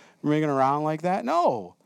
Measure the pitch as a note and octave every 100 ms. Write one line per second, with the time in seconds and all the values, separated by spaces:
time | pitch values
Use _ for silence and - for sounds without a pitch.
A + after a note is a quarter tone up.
0 | - _ D3 D3+ D#3 C3+ C3+ C#3+ D3+ D#3
1 | E3+ F#3 A#3 E4 F4 B2 F2+ -